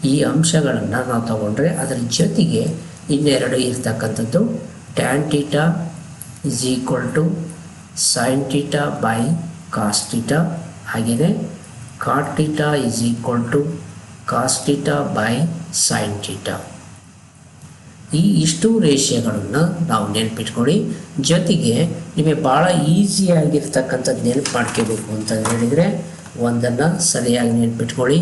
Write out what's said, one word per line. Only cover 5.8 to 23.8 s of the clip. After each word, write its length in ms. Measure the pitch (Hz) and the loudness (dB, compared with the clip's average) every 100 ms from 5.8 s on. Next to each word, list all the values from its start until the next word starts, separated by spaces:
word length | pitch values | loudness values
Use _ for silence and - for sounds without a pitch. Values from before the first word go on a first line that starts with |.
| - - - - - - 143 | -4 -10 -16 -16 -16 -8 -6
is 100 | 120 127 | -2 0
equal 320 | 127 - 131 120 156 | 0 0 -2 0 0
to 60 | 160 - - - - - - - - | 0 0 -6 -12 -16 -20 -16 -4 -2
sin 300 | 123 123 131 139 | 0 2 0 0
theta 320 | 139 143 156 147 - | 0 0 0 -2 0
by 180 | 113 117 120 165 - - - - | 0 2 0 0 -4 -12 -8 -2
cos 240 | 107 104 - | 0 -2 -2
theta, 280 | 117 113 143 170 - - - - | -4 0 0 0 -2 -10 -14 -8
ಹಾಗೇನೆ 380 | 117 117 - 165 220 - - - - - - - | -4 0 2 2 0 -2 -10 -18 -18 -18 -8 -2
cot 220 | 131 147 - | -2 -2 0
theta 320 | 151 151 147 147 123 | 0 2 0 2 0
is 100 | 110 117 | 0 0
equal 300 | 117 - 120 117 | 0 0 -2 0
to 80 | 143 151 165 - - - - - | 0 0 -4 -12 -18 -18 -16 -4
cos 240 | 127 127 - - | -2 0 -2 0
theta 300 | 143 - 147 143 98 | 0 2 0 0 0
by 140 | 107 120 165 - - - - | 0 2 0 -2 -6 -2 0
sin 260 | 110 104 101 - | 0 -2 -4 -8
theta. 320 | 98 - - - - - - - - - - - - - - - - - 151 | -8 -6 -8 -10 -16 -20 -20 -20 -20 -20 -20 -20 -20 -20 -20 -20 -20 -6 2
ಈ 20 | 202 180 156 | 4 4 2
ಇಷ್ಟು 220 | - 220 226 165 | 2 4 4 6
ರೇಷಿಯೋಗಳನ್ನ 720 | 139 - 120 113 104 98 120 170 - 165 | 4 4 2 0 -2 -2 2 2 2 0
ನಾವು 160 | 110 104 104 | 0 0 0
ನೆನ್ಪಿಟ್ಕೊಳ್ಳಿ. 600 | 110 - 110 - 123 196 240 - - - 131 | -2 -4 -6 0 2 4 2 -6 -8 -4 2
ಜೊತೆಗೆ 480 | 165 - - 120 117 170 - - - | 2 4 2 2 2 2 -2 -6 0
ನಿಮಗೆ 200 | 156 147 131 | 2 2 4
ಭಾಳ 160 | 135 180 175 147 180 | 4 4 4 4 4
ಈಸಿಯಾಗಿರ್ತಕ್ಕಂಥದ್ದು 1300 | 202 - 185 165 151 147 - - | 4 4 4 4 4 2 2 0